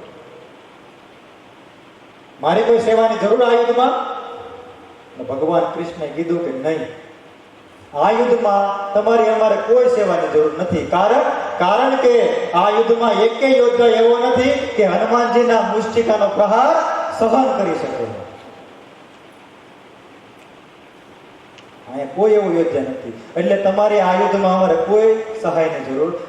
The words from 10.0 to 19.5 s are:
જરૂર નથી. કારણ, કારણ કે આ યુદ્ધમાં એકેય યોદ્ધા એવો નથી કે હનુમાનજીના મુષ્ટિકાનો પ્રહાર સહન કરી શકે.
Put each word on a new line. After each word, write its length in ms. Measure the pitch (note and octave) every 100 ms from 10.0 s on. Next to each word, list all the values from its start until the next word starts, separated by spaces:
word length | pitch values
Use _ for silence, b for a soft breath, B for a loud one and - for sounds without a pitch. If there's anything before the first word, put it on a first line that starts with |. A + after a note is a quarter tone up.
| G3 E3+ -
જરૂર 320 | D3+ D3+ D#3
નથી. 260 | F3+ E3 C3+
કારણ, 340 | F3 G3+ B3+ - - - -
કારણ 380 | F3+ G#3+ C4+ C4
કે 320 | B3 A#3 F3 - -
આ 180 | E3+ G3+
યુદ્ધમાં 420 | G#3+ A3+ A3+ A#3
એકેય 460 | F#3+ A3+ - C4+ C4
યોદ્ધા 280 | A#3+ A#3+ A#3
એવો 320 | A3 A#3 A#3+
નથી 320 | B3 B3+ B3+
કે 340 | C#4+ - -
હનુમાનજીના 760 | G3 - A3 A#3 A#3 A#3+ A#3 A3+
મુષ્ટિકાનો 680 | A3+ A3 A3 A#3 A3+ G#3+ G3+
પ્રહાર 460 | G3 G3+ A3+ C4+ E4 - - - -
સહન 400 | A3+ B3+ C4 C4
કરી 160 | F3
શકે. 500 | D#3+ - - A2+ G#2+ G2 - - - - - - - - - - - -